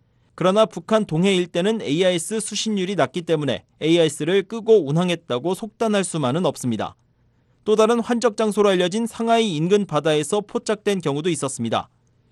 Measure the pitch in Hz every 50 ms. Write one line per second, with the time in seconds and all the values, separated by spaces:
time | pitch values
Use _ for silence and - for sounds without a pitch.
0 | _ _ _ _ _ _ _ - 160 180 190 214 220 214 - 185 - - 220 220
1 | 208 - 156 160 180 202 196 180 180 170 - 170 175 208 226 214 - 110 143 165
2 | 185 185 180 170 165 - 214 226 208 - 208 196 - 220 214 196 180 180 208 165
3 | 139 - - 180 165 - 165 151 147 131 110 - - _ _ _ - 156 165 170
4 | 165 151 - - 151 156 185 196 196 - 226 233 202 214 220 208 151 135 147 165
5 | 180 180 175 170 - - 120 123 131 175 185 - 226 208 - _ 233 226 208 202
6 | 180 - - 165 143 120 127 170 185 147 - - - 123 113 101 101 - - _
7 | _ _ _ _ _ _ _ _ _ _ _ _ _ 208 214 202 220 214 240 233
8 | 220 - 247 233 247 240 202 - 220 214 196 214 208 208 190 180 175 180 180 226
9 | 233 220 - - 226 233 233 233 226 214 160 147 160 180 202 208 196 - 156 147
10 | 143 160 151 151 151 - 208 208 208 - - 240 - - 214 208 - 208 202 185
11 | 160 147 139 147 156 185 165 135 147 135 - - 117 113 117 101 90 - _ _
12 | _ _ _ _ _ _